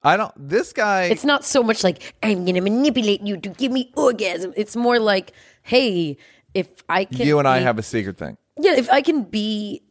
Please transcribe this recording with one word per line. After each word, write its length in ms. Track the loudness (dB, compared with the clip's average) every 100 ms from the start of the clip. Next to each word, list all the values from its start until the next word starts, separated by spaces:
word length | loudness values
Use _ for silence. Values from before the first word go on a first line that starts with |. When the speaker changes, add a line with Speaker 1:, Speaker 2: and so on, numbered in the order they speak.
Speaker 1:
I 120 | 2 2
don't, 160 | 0 -8
this 340 | -4 -2 -2
guy 320 | -2 0 0 0
Speaker 2:
It's 180 | 0 0
not 180 | 0
so 180 | 2 2
much 220 | 2 2
like, 320 | 0 -2 -12 -6
"I'm 220 | -2 0 0
gonna 160 | 0
manipulate 580 | 0 2 2 2 0 -2
you 140 | -2 -6
to 140 | -8
give 240 | -6 -4
me 180 | -2 -4 0
orgasm." 560 | 0 0 -4 -4 -6 -6
It's 180 | -6 -2
more 240 | 0 2
like, 340 | 2 0 -2 _ -20 _
Hey, 520 | 0 2 2 0 -2 -6 -16 _ _
if 140 | -6 -6 _ -4
I 160 | -2
can 240 | -2 -2 2
Speaker 1:
You 120 | 4
and 80 | 4
I 100 | 2
Speaker 2:
make 60 | 2
Speaker 1:
have 120 | -2
a 60 |
secret 340 | -4 -4 -6 -8
thing. 200 | -12 -14 _ 0
Speaker 2:
Yeah, 160 | 2 2
if 140 | 4
I 120 | 2
can 220 | 2 -2
be 580 | -2 -6 -4 -6 -8 -12 _